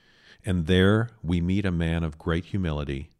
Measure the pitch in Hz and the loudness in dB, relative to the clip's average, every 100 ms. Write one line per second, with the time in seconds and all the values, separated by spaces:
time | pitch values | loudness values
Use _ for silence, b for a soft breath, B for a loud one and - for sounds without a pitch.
0 | b b b b - 90 80 92 95 110 | b b b b -4 -2 2 4 6 4
1 | 113 - 78 90 87 95 98 85 82 82 | 0 -6 -4 -2 0 0 0 -2 0 -2
2 | 82 76 90 82 - 101 90 73 71 69 | -4 -6 -4 -4 -4 -4 -4 -4 -6 -8
3 | 69 | -10